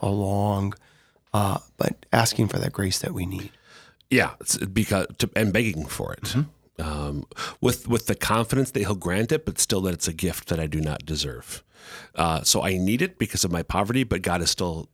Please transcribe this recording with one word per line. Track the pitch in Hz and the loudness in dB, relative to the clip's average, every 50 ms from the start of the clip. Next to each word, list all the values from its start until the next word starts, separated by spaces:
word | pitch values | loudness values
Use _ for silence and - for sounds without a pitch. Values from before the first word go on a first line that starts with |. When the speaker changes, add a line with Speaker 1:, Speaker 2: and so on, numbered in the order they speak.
| - | 0
Speaker 1:
along, | 101 101 104 101 95 101 101 101 104 101 98 98 98 101 - _ _ _ _ _ _ _ _ _ _ - | 0 2 2 2 2 2 2 2 2 2 2 0 -2 -4 -6 _ _ _ _ _ _ _ _ _ _ 0
uh, | 104 104 98 95 - - - _ - | 2 2 2 0 -2 -4 -8 _ 0
but | - - - - - _ | 0 0 0 -4 -2 _
asking | - 113 117 - - - 117 98 | 4 4 4 4 2 2 2 2
for | - - | 0 -2
that | - - - | -4 -4 -2
grace | - 101 95 95 - | -2 -2 -2 -2 -2
that | - - - | -4 -4 -4
we | 92 90 | -4 -4
need. | 87 92 92 92 - - _ _ - - - - - _ _ _ _ | -4 -6 -8 -8 -12 -16 _ _ -20 -20 -20 -20 -20 _ _ _ _
Speaker 2:
Yeah, | 131 120 92 73 - - | 4 4 4 2 -2 -6
it's | - - - - | -2 -2 -2 -2
because | - 98 95 110 104 - 104 95 - - - - | -2 0 0 0 2 2 2 0 0 -2 0 -2
to, | - 98 - | -2 0 2
and | 104 110 104 | 2 2 4
begging | 90 110 123 110 85 78 73 | 4 2 2 2 0 -2 -4
for | 67 - - 50 50 - | -6 -6 -6 -6 -6 -6
it, | - - | -6 -6
Speaker 1:
Mm-hmm. | - - 127 151 147 - _ _ _ _ - | -2 0 0 0 0 -4 _ _ _ _ -6
Speaker 2:
um, | 78 78 76 73 73 71 73 - - - - - - - - - | -4 -4 -2 -4 -4 -4 -4 -6 -8 -10 -10 -10 -10 -10 -6 0
with, | - 123 117 - - - | 2 2 2 2 0 0
with | 117 110 - - | 0 0 2 0
the | 104 | -2
confidence | - - - 107 113 117 - 131 135 135 - | 0 0 2 2 2 2 2 2 0 0 0
that | - 107 | 0 -2
he'll | 101 92 107 | 0 0 -2
grant | 92 - 90 90 101 110 113 | -2 -2 0 0 0 2 2
it, | 156 156 - | 0 0 0
but | 104 - - | -4 -2 0
still | - - 110 95 | 0 2 2 0
that | 95 95 87 | 2 0 0
it's | 80 - - | 0 -2 -4
a | 80 | -2
gift | - - 87 82 - - - | 0 -2 -2 -2 -2 -4 -2
that | 87 82 | -2 -2
I | 80 76 | 0 -2
do | 76 78 | -2 -2
not | 76 76 73 - - - | 0 -2 -2 -4 -4 -6
deserve. | 80 71 71 69 60 60 - - - - - _ _ - - - - - - - _ | -4 -4 -4 -6 -6 -10 -12 -14 -14 -14 -14 _ _ -20 -20 -18 -18 -18 -18 -10 _
Uh, | - 82 85 80 78 - | 0 2 2 2 2 2
so | - - 107 - | 2 2 2 2
I | 95 95 90 | 2 0 2
need | 90 98 110 127 | 2 2 2 2
it | 175 190 - _ | 0 -2 0 _
because | 113 - - - - | -4 -2 0 -2 0
of | 92 | 0
my | 85 85 | 0 -2
poverty, | 80 - - 95 101 98 120 131 131 | -2 -2 0 0 0 2 2 0 0
but | 110 101 92 | 0 -2 -2
God | 92 92 87 90 | 0 0 0 2
is | 85 78 | 2 0
still | - - 95 87 80 80 - - | 0 0 -2 -4 -4 -6 -10 -12